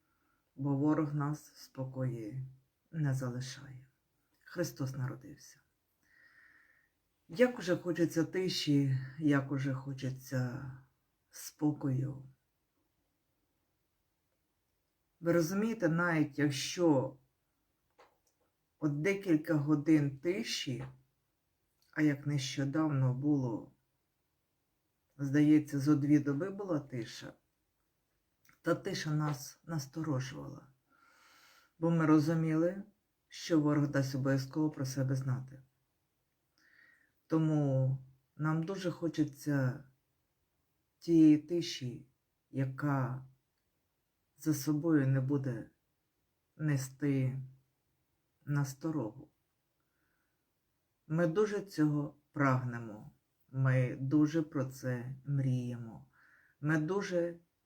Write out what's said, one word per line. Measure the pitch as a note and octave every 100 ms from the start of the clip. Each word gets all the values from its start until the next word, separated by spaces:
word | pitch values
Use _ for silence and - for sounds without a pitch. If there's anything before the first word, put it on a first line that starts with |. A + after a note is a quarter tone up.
| _ _ _ _ _ -
бо | C#3 C3+
ворог | D3+ D#3+ D3
нас | D3 C#3+ D3+ -
в | -
спокої | - - C3 C3 C3 A#2 G#2+ C3 C3 - _ _ _
не | D#3+ D3
залишає. | C3 B2+ B2 - - - - - _ _ _ _ _
Христос | - F3 D#3+ - C3
народився. | C3+ B2+ - - - - - _ _ _ _ _ _ _ _ - _ _ _ _ _ _ _ -
Як | E3 B3 A#3+
уже | F3 F3
хочеться | F3 E3 D#3+ E3
тиші, | D#3 F#3 F#3 - D3+ C#3+ C#3 C3 - -
як | D3+ C#3+ C3
уже | C3+ C#3
хочеться | C3 C#3 C3+ B2+ - - C3 B2 A#2 - - - _ _ _ _
спокою. | - - - D3+ - D3 C3 C3 - - - _ _ _ _ _ _ _ _ _ _ _ _ _ _ _ _ _ _ _ _ _ _ _ _ _ _ _ _
Ви | E3+
розумієте, | E3+ D#3+ G3 A3+ A3 E3+
навіть | E3 F3 D#3 C#3 -
якщо | D3 C3+ - F3+ E3+ C3+ - - _ _ _ _ _ _ _ _ - _ _ _ _ _ _ _
от | D#3 D3
декілька | F3+ G3 F#3+ D#3 -
годин | D3+ C#3+ D3+ D3+ D#3 C#3+ C3+
тиші, | F3 G3+ A3+ - - A#2 C3 - _ _ _ _ _ _ _ _ _
а | -
як | D3+ C#3 D3
нещодавно | D3 - D3 C#3 D#3 D#3 C#3 C3
було, | B2+ D3 C#3+ B2 G#2 - _ _ _ _ _ _ _ _ _ _ _ _ _ _ -
здається, | C#3 D3 D3+ D3+ D3 C#3
зо | C#3+ D3
дві | C#3+ D3
доби | C#3+ C#3 G3
була | G3 F#3+ D3+
тиша, | - B2 A2 - - - _ _ _ _ _ _ _ _ _ _ _ _
та | -
тиша | E3+ - - D#3
нас | D3+ D3+ C3+ - - -
насторожувала, | D#3+ - D#3+ D#3+ C3 C3 D3 C3+ C3+ - _ _ _ _ _ _ _ - _ _ -
бо | E3
ми | E3 D#3
розуміли, | D#3 D3 E3 D#3+ D#3 F3 G3 - _ _ _ _
що | - - D#3+
ворог | D3 D3 C#3+
дасть | C#3 C3+
обов'язково | C3+ C3+ C3+ C3 D#3+ D#3
про | D3 C3
себе | C#3+ C3 C3+
знати. | C3+ B2+ - - - _ _ _ _ _ _ _ _ _ _ _ _ _ _ _ -
Тому | D#3+ D#3 D3+ C#3+ C3+ C3 C3+ - _ _ -
нам | D#3 D#3+
дуже | D#3+ F#3+ F3+
хочеться | - E3+ D#3+ C3+ - D3 C#3+ B2+ B2+ - _ _ _ _ _ _ _ _ _ _ _
тієї | - E3 D#3 D3
тиші, | D3+ F3 E3 - B2 A2 - _ _ _ _
яка | C3 C3 C3 D3 C#3 A#2+ B2+ - _ _ _ _ _ _ _ _ _ _ -
за | D#3+
собою | D3 D#3 D3 E3 D#3 C3+
не | C3+
буде | C3 C#3+ C3 A2 F2 _ _ _ _ _ _ _ _ -
нести | D#3 C3+ C3+ - C#3+ C3+ C3 C3+ - - _ _ _ _ _ _ _ _ -
насторогу. | D3 C3+ - D#3+ D#3 A2 C3 - _ _ _ _ _ _ _ _ _ _ _ _ _ _ _ _ _ -
Ми | D#3 E3+
дуже | F3+ G#3 G3+
цього | F#3+ - D3+ D3 D3 - _
прагнемо, | C#3 C#3 B2+ B2 A#2 A2+ G#2 - - _ _ _
ми | C3 C3 C3 B2 B2
дуже | C3+ D3+ D3+ E3
про | D3+ D3
це | C3 - B2+ B2 B2 C3+
мріємо, | C#3+ C#3 C3+ B2+ B2 A#2+ A2+ G#2 - _ _ _ _ _
ми | D3 D#3+
дуже | D#3 G3+ F#3 F3 E3+ E3+ _ _